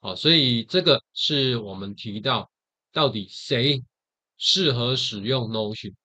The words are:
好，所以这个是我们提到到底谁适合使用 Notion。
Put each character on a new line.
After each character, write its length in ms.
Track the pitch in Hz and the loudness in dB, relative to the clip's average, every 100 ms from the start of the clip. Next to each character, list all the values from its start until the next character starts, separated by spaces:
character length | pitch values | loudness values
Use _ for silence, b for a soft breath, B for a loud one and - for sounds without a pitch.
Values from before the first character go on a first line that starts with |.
好， 140 | 107 92 | -10 0
所 160 | 151 | 4
以 320 | 165 131 117 | 4 4 0
这 180 | - 185 | 0 0
个 180 | 175 135 _ | 2 2 _
是 440 | - - 147 131 120 | -4 -2 0 0 -2
我 180 | 104 95 | -6 -10
们 180 | 98 | -10
提 260 | 101 113 104 | -10 -10 -6
到 300 | 120 117 95 _ _ _ _ | -2 -2 -4 _ _ _ _
到 160 | - 147 | 0 0
底 200 | 113 98 | 0 -8
谁 540 | - - 127 135 135 - _ _ _ _ _ | -14 -2 2 2 0 -4 _ _ _ _ _
适 360 | - 185 165 | 2 4 2
合 220 | 120 120 127 | 2 0 -2
使 260 | - 110 | -4 -6
用 300 | 104 131 113 | -2 -2 -2
Notion。 420 | 110 107 107 104 92 | -4 -4 -6 -12 -14